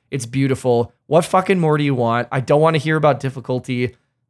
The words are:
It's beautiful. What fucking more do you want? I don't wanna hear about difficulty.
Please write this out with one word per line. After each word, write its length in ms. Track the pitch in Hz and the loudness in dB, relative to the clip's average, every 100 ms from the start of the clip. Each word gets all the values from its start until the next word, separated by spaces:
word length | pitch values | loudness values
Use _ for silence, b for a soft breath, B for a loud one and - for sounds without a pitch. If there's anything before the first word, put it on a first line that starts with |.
| _ | _
It's 160 | 139 117 | -10 -6
beautiful. 680 | 131 135 123 131 117 117 _ _ | -2 0 0 0 0 0 _ _
What 200 | 156 165 | 0 2
fucking 340 | 185 185 190 | 0 0 0
more 180 | 160 151 | 2 0
do 60 | |
you 120 | 147 127 | 0 0
want? 320 | 117 117 120 | 0 -2 -2
I 80 | 135 | -4
don't 220 | 117 147 | 0 2
wanna 180 | 160 160 | 4 2
hear 160 | 151 156 | 0 2
about 240 | 147 127 | 2 2
difficulty. 760 | 135 131 127 127 - 123 123 - _ _ _ | -2 -8 -6 -6 -4 -4 -4 -6 _ _ _